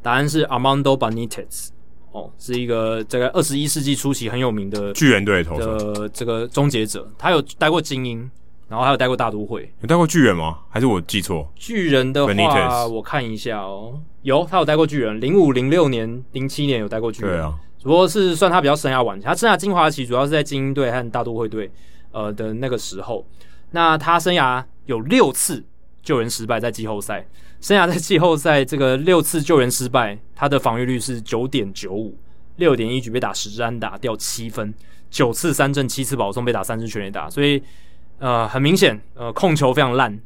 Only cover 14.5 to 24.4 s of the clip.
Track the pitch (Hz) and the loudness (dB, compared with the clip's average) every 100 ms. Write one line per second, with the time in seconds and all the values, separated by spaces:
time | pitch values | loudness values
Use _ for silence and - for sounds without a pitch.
14.5 | 190 151 151 160 147 113 107 123 196 160 | 2 2 4 4 2 -2 -2 2 6 6
15.5 | 127 127 165 151 123 113 120 127 135 135 | 4 4 4 4 2 -2 -6 -8 -6 -6
16.5 | - 147 127 104 110 113 104 104 87 78 | -2 0 0 -2 -2 -4 -4 -2 -2 -2
17.5 | 78 - - 127 165 185 185 190 160 190 | -6 -10 -10 2 4 4 4 2 4 4
18.5 | 180 143 147 143 131 120 101 107 170 233 | 6 4 2 2 2 0 -2 -2 2 4
19.5 | 196 196 180 160 151 123 123 143 156 143 | 4 2 4 4 2 -2 0 2 2 0
20.5 | 139 135 139 131 123 120 120 120 117 113 | -2 -2 0 0 0 -2 -4 -4 -2 -4
21.5 | 110 101 - - - - 110 107 104 110 | -4 -8 -10 -14 -14 -12 -6 -6 -4 -6
22.5 | 110 131 123 - 95 95 110 - - - | -4 -4 -4 -6 -10 -8 -8 -8 -14 -14
23.5 | - - 170 165 160 151 170 165 180 | -14 -8 2 4 4 4 2 4 2